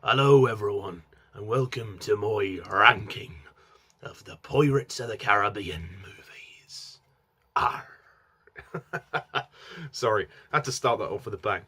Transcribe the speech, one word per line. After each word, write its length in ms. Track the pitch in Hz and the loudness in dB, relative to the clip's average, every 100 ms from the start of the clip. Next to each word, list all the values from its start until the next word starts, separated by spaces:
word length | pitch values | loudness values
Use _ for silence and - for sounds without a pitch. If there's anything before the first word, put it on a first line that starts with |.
Hello, 440 | - 127 139 139 | 2 4 8 8
everyone, 580 | 127 110 104 101 98 87 - _ _ | 6 2 -4 -4 -6 -12 -18 _ _
and 120 | - | -16
welcome 540 | 104 120 127 - 113 92 | -4 -2 -2 -6 -10 -12
to 160 | - | -2
my 460 | 104 104 107 98 92 87 | 0 0 0 -2 -4 -4
ranking 640 | 95 110 104 104 - 85 80 - _ _ _ _ _ | 6 8 6 -2 -12 -14 -18 -20 _ _ _ _ _
of 220 | - - | -18 -18
the 140 | - - | -20 -20
Pirates 640 | - 139 151 135 131 - | -4 2 4 4 -2 -10
of 80 | 117 | -8
the 80 | 107 | -6
Caribbean 720 | - 101 101 104 92 82 82 - | 2 2 2 -2 -8 -8 -10 -14
movies. 1000 | - - - - - - _ - - - _ _ _ _ _ - | -18 -20 -20 -20 -20 -20 _ -18 -18 -20 _ _ _ _ _ -2
Arr. 280 | 123 - - - _ _ _ _ _ - - | -2 -4 -14 -20 _ _ _ _ _ -20 -14
<laughs> 760 | 165 - 175 - 151 - 135 - - - - 156 | -14 -10 -12 -8 -8 -4 -6 -6 -18 -20 -16 -14
Sorry, 360 | - 120 107 - - - | -4 0 0 -2 -10 -2
I 40 | 151 | -2
had 60 | |
to 80 | 143 | -2
start 280 | - 123 113 | -2 0 0
that 100 | 107 | -2
off 160 | 101 | -6
with 80 | - | -8
a 40 | 98 | -6
bang. 260 | 104 92 | -4 -4